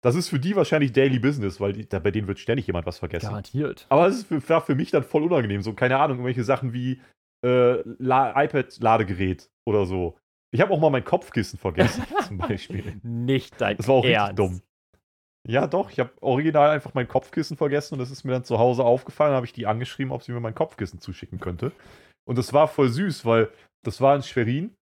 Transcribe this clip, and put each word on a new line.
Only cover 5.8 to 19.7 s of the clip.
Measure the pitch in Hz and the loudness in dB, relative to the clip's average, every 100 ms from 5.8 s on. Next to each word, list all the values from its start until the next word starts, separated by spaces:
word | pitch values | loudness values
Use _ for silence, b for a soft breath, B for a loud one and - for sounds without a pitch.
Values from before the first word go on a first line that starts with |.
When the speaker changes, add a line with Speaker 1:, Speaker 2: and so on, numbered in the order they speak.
| 127 131 | 0 2
Speaker 1:
Ahnung, | 151 123 | 0 0
irgendwelche | 123 123 | -4 -4
Sachen | 123 135 127 | -2 -2 -2
wie, | 120 123 127 b _ _ _ | -6 -6 -8 b _ _ _
äh, | 123 123 123 127 - - | 0 4 4 4 -2 -6
La-, | 127 127 131 127 | 0 2 2 2
iPad-Ladegerät | 151 151 123 - 113 113 101 92 95 90 - _ - | 0 0 -4 -2 4 4 2 -2 -2 -2 -8 _ -2
oder | 107 | 0
so. | 92 92 87 - _ _ _ | 0 -2 -6 -8 _ _ _
Ich | 113 | 0
hab | - | 2
auch | 180 | 4
mal | 156 | 2
mein | 135 | 2
Kopfkissen | - 180 - - 104 - | 0 -4 -2 -4 -4 -4
vergessen, | 95 82 117 - - | -6 2 0 0 -6
<laughs> | 370 202 | -6 -6
zum | 101 | -6
Beispiel. | - 202 - 180 - 104 | -6 -6 -6 -10 -10 -12
Speaker 2:
Nicht | 117 117 120 135 - - | -10 -6 -2 -2 -2 -4
dein | 107 101 | -4 -2
Speaker 1:
Das | 104 | 2
war | 135 | 4
auch | 127 | 4
Speaker 2:
Ernst. | 113 101 101 | 2 0 0
Speaker 1:
richtig | 95 90 | -2 -2
dumm. | _ _ _ _ _ _ _ _ - | _ _ _ _ _ _ _ _ -4
Ja, | 120 143 | -2 0
doch, | 175 196 | -2 -4
ich | - | -4
hab | 123 _ | -6 _
original | - 127 156 151 147 | 0 0 2 4 4
einfach | 151 - | 4 -2
mein | - 123 | -6 -2
Kopfkissen | 135 - - 156 151 | -2 -2 -6 -6 -2
vergessen | 147 143 147 | 0 0 -4
und | 143 | -8
das | 127 | -8
ist | 135 | -10
mir | 131 | -6
dann | 127 | -6
zu | 123 113 | -2 2
Hause | 120 123 | 4 4
aufgefallen, | 123 123 - - 151 | 2 2 0 0 2
hab | 131 | 2
ich | 120 | -2
die | - | -8
angeschrieben, | 107 | -4